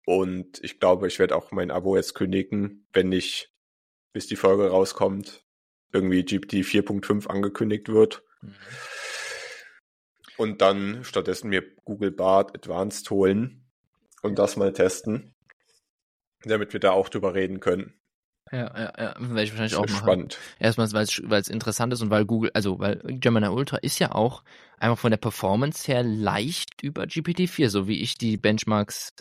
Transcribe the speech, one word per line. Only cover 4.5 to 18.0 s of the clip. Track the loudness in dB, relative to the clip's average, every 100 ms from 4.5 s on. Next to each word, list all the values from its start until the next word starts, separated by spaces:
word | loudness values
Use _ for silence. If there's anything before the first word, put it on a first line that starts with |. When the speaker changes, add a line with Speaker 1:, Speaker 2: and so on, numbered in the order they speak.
| 6 4
Speaker 1:
rauskommt, | 4 2 2 -2 -2 -10 -18 _ _ _ _ _
irgendwie | 0 2 2
G | 2 -2
P | -2
T | -2
vier | 0 0 0
Punkt | -2 -2
fünf | -2 -2
angekündigt | -2 -2 -2 -2 -2 2
wird. | 4 4 2 _ _
Speaker 2:
Mhm. | -20 -20 -18 -16 -16 -14 -12 -10 -10 -12 -14 -16 -20 -20 _ _ _ _ -14 -4
Speaker 1:
Und | -4 4
dann | 4 4 -2 -6
stattdessen | -6 -4 -2 -4 -2
mir | -2 -2 _ -12
Google | -4 -4
Bard | 0 4 4 4 -4
Advanced | -6 -4 -4 -6 -2
holen | 2 4 2 -2 -8 _ _ _ _ _ _
und | -4
Speaker 2:
Ja. | 2
Speaker 1:
das | 0 2
mal | 0
testen, | 2 0 0 -4 -6 -8 _ _ _ _ _ _ _ _ _ _ _
damit | -2 -2 -2
wir | 2
da | 4
auch | 4 2
drüber | 0 -2
reden | 0 -2 -2
können. | 0 0 -2 -14